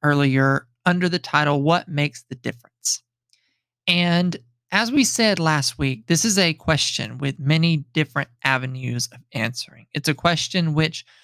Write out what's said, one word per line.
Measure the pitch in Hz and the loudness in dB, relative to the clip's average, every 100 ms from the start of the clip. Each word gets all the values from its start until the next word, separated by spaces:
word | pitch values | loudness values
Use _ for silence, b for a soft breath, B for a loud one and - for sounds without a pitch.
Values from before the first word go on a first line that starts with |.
earlier, | 147 143 139 135 135 135 - _ 185 | 0 2 4 4 2 2 -4 _ -2
under | 180 180 | 0 0
the | 180 | -2
title, | - 147 147 143 | -2 0 2 2
What | 143 175 - | 2 0 0
Makes | 147 147 - - | -4 -4 -6 -14
the | |
Difference? | 131 123 120 _ _ - - - _ _ _ _ _ _ _ - | -10 -10 -10 _ _ -8 -8 -10 _ _ _ _ _ _ _ -2
And | 175 175 170 180 - - _ _ | 2 2 2 0 -4 -12 _ _
as | 196 233 | -2 0
we | 277 | 2
said | 247 - 220 185 | 2 2 0 2
last | 160 151 135 - | 2 0 -2 -2
week, | 139 123 - | -4 -4 -2
this | 165 | 0
is | 226 196 | 2 2
a | 175 | 0
question | 156 - 147 - - 110 123 | 0 -2 0 0 -4 -8 -6
with | 139 135 | -6 -4
many | 139 160 170 156 139 | 0 2 2 0 -2
different | 160 151 143 139 _ | -4 -2 -4 -8 _
avenues | 135 131 127 131 127 120 - | 0 0 -2 -6 -6 -4 -6
of | - _ | -10 _
answering. | - 110 123 - - - | -6 -6 -6 -12 -16 -10
It's | 156 160 | -6 -4
a | |
question | 147 170 165 - 185 165 | 0 0 0 -2 -2 0
which | 151 160 - b b | 0 -2 -4 b b